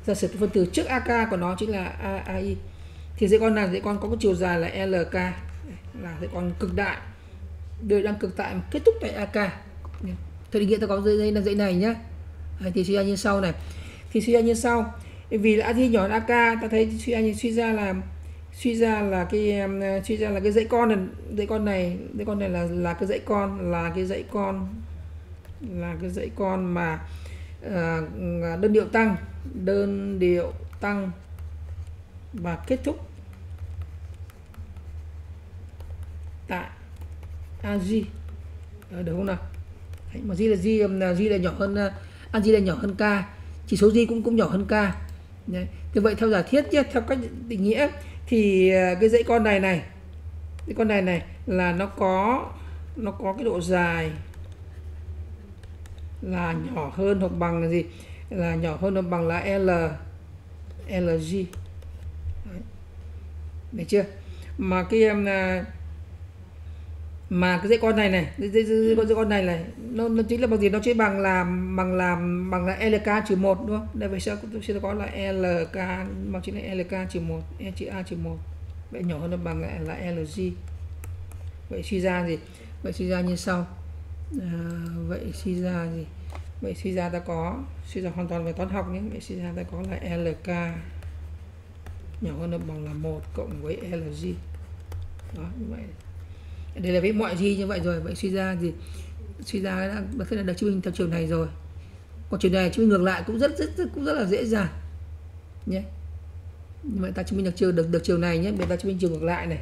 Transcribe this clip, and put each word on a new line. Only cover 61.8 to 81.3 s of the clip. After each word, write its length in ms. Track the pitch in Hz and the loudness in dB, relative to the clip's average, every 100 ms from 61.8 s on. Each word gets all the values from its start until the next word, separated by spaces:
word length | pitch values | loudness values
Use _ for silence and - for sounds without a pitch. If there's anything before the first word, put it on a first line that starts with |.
| - - - - - - | -12 -10 -10 -6 -6 -6
Đấy. 160 | 208 180 - - - - - - - - - - - | -8 -10 -10 -14 -16 -14 -14 -12 -12 -12 -10 -12 -10
Được 120 | 202 165 | -8 2
chưa? 160 | 202 190 - - - - - | 2 2 -6 -12 -12 -10 -4
Mà 240 | 190 185 | 2 2
cái, 200 | 180 220 | 4 6
em, 220 | 220 208 | 8 6
à, 400 | 202 190 185 185 - - - - - - - - - - - - - - - - - | 2 2 2 0 -2 -10 -12 -12 -12 -14 -14 -16 -18 -14 -12 -12 -12 -12 -10 -12 -2
mà 260 | 180 180 175 | 2 4 4
cái 100 | 196 | 6
dãy 100 | 226 | 6
con 140 | 220 214 | 6 6
này 140 | 202 | 4
này, 220 | 185 151 - | 4 2 -2
dãy, 100 | 196 | 4
dãy, 160 | 214 | 4
dãy, 220 | 220 220 220 | 6 6 6
dãy 100 | 226 | 6
con, 100 | 214 | 6
dãy 80 | |
con 140 | 220 220 | 4 4
này 140 | 202 | 4
này, 220 | 185 170 175 - 226 | 2 0 -4 -10 -6
nó, 180 | 226 233 | -2 2
nó 140 | 226 220 | 2 2
chính 120 | 240 | 2
là 60 | 247 | 4
bằng 140 | 214 | 6
gì? 80 | 202 | 6
Nó 100 | 208 | 4
chỉ 120 | 233 | 4
bằng 260 | 233 214 196 | 6 4 4
là, 240 | 196 185 175 180 185 185 | 4 4 4 0 0 0
bằng 180 | 185 | 2
là, 220 | 185 180 175 175 175 185 | 4 4 2 2 0 0
bằng 160 | 185 180 | 2 2
là 220 | 190 220 | 2 4
L 60 | |
K 340 | 208 208 214 214 | 4 4 2 4
trừ 80 | 185 | 4
một, 220 | 196 190 226 | 4 4 0
đúng 120 | 214 | -2
không? 100 | 220 | -4
Đây, 140 | 226 202 | -4 -2
vậy 120 | 95 | -2
sao 160 | 208 208 220 | -2 -4 -6
tôi 100 | 220 | -8
sẽ 120 | 202 202 | -4 -2
có 100 | 196 | -2
là 400 | 208 202 - 196 | -2 -4 -4 -2
L 140 | 190 180 170 165 | 2 2 2 0
K 20 | 190 185 185 190 190 202 | -2 -2 -4 -4 -6 -4
bằng 100 | 185 | -4
chính 120 | 185 | -4
là 200 | 202 - | -6 -4
L 60 | 190 | -4
K 280 | 175 190 185 | -2 -4 -4
trừ 100 | 180 | -4
một, 220 | 165 160 160 - | -4 -4 -6 -8
E 120 | 196 180 | -8 -8
trừ 100 | - | -6
A 160 | 196 | -6
trừ 140 | 180 175 | -6 -6
một. 220 | 165 165 - - - - - | -6 -6 -10 -10 -10 -12 -12
Vậy 120 | - | -6
nhỏ 160 | 175 151 | -4 -2
hơn 120 | 170 | -4
nó 60 | 180 | -4
bằng 240 | 170 160 | -2 -4
là, 180 | 165 143 | -4 -6
là 320 | 160 - 180 | -6 -6 -4
L 60 | 170 156 190 | -4 -4 -4
G. 40 | 180 175 - - - - - - - | -4 -4 -10 -10 -10 -10 -10 -10 -10